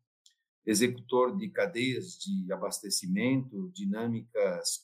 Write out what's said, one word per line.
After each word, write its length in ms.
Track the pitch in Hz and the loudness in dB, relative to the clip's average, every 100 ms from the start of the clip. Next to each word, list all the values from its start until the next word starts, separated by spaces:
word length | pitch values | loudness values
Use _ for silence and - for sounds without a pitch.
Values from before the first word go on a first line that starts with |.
| _ _ - _ _ _ - | _ _ -20 _ _ _ 0
executor 680 | 104 123 123 - 127 127 190 | 4 4 2 0 4 4 2
de 140 | 220 | -4
cadeias 680 | - 107 117 131 123 - - | 0 0 2 0 0 -6 -10
de 340 | 95 98 92 | -4 -2 -2
abastecimento, 1200 | 95 98 - 101 - 92 95 120 135 131 101 92 92 | -4 -4 -6 -4 -4 0 0 2 2 0 -6 -8 -4
dinâmicas 1000 | 98 104 117 113 - 107 101 87 85 - | -2 -2 0 -2 -4 0 2 2 -2 -4